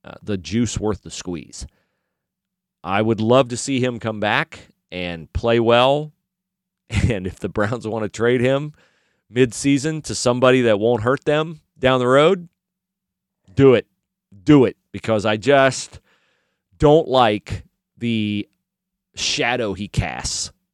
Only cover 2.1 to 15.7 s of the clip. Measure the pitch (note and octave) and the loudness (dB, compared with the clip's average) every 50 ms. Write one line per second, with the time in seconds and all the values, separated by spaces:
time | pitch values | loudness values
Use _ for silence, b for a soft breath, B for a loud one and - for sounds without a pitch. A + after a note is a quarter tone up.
2.1 | _ _ _ _ _ _ _ _ _ _ _ _ _ _ - E2+ F#2+ G2+ A2 A2 | _ _ _ _ _ _ _ _ _ _ _ _ _ _ -8 -4 -2 0 0 0
3.1 | A2+ G2 A2 A2+ A#2+ C3 C3+ A#2 A#2+ A2 - C#3 C#3 B2+ B2 B2+ A#2+ A2 G2+ A2+ | 0 0 2 2 4 4 4 2 -4 -8 -6 -6 -4 -2 -2 -4 -4 -6 -8 -8
4.1 | A2 G#2 G#2 G#2 A2+ C3+ E3 - - - - _ _ _ _ _ F2 F2+ F2+ F2 | -6 -4 -4 -2 -2 -2 -2 -4 -10 -20 -20 _ _ _ _ _ -12 -10 -8 -8
5.1 | E2+ E2 D#2 - _ - - A#2 A#2 A#2+ A#2 A2+ A#2 A#2+ B2 C3+ C#3 D3 D3+ D3+ | -8 -10 -14 -12 _ -4 -2 0 2 2 2 4 4 4 4 2 2 0 -4 -8
6.1 | - _ _ _ _ _ _ _ _ _ _ _ _ _ _ _ A2 G2+ F#2+ G2 | -14 _ _ _ _ _ _ _ _ _ _ _ _ _ _ _ -2 -2 0 0
7.1 | A2+ F#2+ F2+ F#2 - - - G2 - - G#2 G2+ B2+ A#2 G2 A2 A2 A2+ G#2+ G2 | -2 -2 -4 -8 -10 -8 -10 -8 -4 -2 -2 -2 -4 -6 -6 -6 -6 -6 -6 -6
8.1 | - - A2+ A#2+ B2 B2+ A#2+ B2+ C3+ C#3 D3+ D3+ D3 _ _ _ _ _ _ _ | -4 -2 0 0 2 2 2 0 0 -2 -4 -8 -12 _ _ _ _ _ _ _
9.1 | _ _ _ _ G#2+ B2 C3 A#2+ - - - C#3+ C#3+ C#3 A#2+ D#3+ D#3 D#3 D3 - | _ _ _ _ 0 0 0 2 0 -2 0 0 0 0 0 -4 -6 -6 -8 -8
10.1 | A2 - - B2 B2 B2+ C3 B2+ B2+ C3 B2 A2+ G#2+ G2 G#2+ A#2 B2 A2+ G#2 B2 | -8 -4 -2 0 0 2 4 4 4 4 4 2 2 2 2 0 0 0 0 -2
11.1 | C#3 C#3 - D3+ D3 D3+ D#3 E3 E3 D#3 _ _ _ _ - B2+ C3 B2+ B2 B2 | -2 -2 -2 -2 -2 -2 -2 -4 -8 -16 _ _ _ _ 0 0 2 2 2 2
12.1 | B2+ C#3 D3+ E3+ G3+ F3+ E3+ - _ _ _ _ _ _ _ _ _ _ _ _ | 4 4 4 4 2 0 -4 -12 _ _ _ _ _ _ _ _ _ _ _ _
13.1 | _ _ _ _ _ _ _ _ F#2 - C#3 C3+ B2 G#2 - - _ _ _ _ | _ _ _ _ _ _ _ _ 0 4 6 6 6 6 2 -2 _ _ _ _
14.1 | _ _ _ _ G2 G2+ F2+ - D3 C#3+ B2 G2 - - _ _ - G2 - - | _ _ _ _ -20 -10 2 6 6 6 6 4 2 -4 _ _ -16 -10 -4 -2
15.1 | A2 G#2+ F#2+ A2 G#2+ A2 - B2+ C#3+ C3+ C3+ C3+ | -2 0 0 -2 -2 0 0 2 4 4 4 2